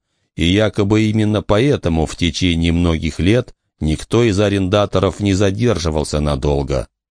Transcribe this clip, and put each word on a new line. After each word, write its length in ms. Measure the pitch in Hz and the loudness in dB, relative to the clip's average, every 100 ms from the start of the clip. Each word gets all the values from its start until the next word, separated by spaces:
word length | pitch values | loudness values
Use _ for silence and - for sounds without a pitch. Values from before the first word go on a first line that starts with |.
| _ _ _ - | _ _ _ -4
И 100 | 82 | 0
якобы 580 | 95 107 - 101 110 | 2 0 0 0 2
именно 380 | 110 107 107 104 | 2 0 0 0
поэтому 640 | - 104 139 117 87 82 78 | 0 2 2 0 0 0 -2
в 100 | - | -2
течение 560 | 87 - 90 82 85 | -2 0 0 2 0
многих 480 | 85 87 80 80 - | 2 0 0 -4 -2
лет 340 | 82 120 127 - _ - | 0 2 -2 -12 _ -6
никто 440 | 78 78 - 113 | -4 -4 -2 0
из 160 | 117 95 | 2 2
арендаторов 800 | 104 101 92 104 101 95 95 - | 0 0 0 0 0 0 0 0
не 140 | 101 | 0
задерживался 840 | 95 101 101 120 92 85 76 73 76 | 2 0 0 -2 0 -2 -2 -2 -2
надолго. 680 | 73 69 73 71 67 67 - _ _ | -2 -2 0 -2 -2 -4 -6 _ _